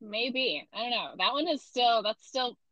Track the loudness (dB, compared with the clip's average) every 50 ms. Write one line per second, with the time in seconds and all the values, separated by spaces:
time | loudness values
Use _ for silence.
0 | -14 -8 -4 -2 -2 -2 0 0 0 0 0 -2 -6 -8 -8 -6 -4 -2 -2 -2
1 | -4 -4 -4 -2 0 0 2 0 0 0 0 -2 -2 -6 -2 2 4 4 4 4
2 | 2 0 -4 -4 _ -8 -4 -2 -2 -2 -4 _ _ _